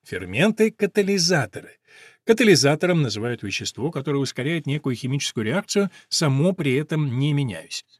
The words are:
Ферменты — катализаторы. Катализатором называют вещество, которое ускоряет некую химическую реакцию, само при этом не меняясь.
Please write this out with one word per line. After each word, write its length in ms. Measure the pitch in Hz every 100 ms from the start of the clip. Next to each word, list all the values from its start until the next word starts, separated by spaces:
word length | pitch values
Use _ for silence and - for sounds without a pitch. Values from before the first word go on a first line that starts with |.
Ферменты — 680 | - - 92 107 208 220 220 -
катализаторы. 1000 | 202 - 196 202 165 170 113 101 - - _ - - _ -
Катализатором 760 | 220 226 156 139 156 180 170
называют 420 | 135 104 117 117
вещество, 460 | 101 - 107 - 139
которое 280 | 151 139 139
ускоряет 480 | 131 - 131 170 143
некую 300 | 147 135 120
химическую 480 | 127 139 - - 107
реакцию, 440 | 175 - 208 196 - -
само 420 | - 156 135 175
при 220 | 190 143
этом 440 | 127 151 156 147 120
не 120 | 147
меняясь. 540 | 143 131 82 80 - -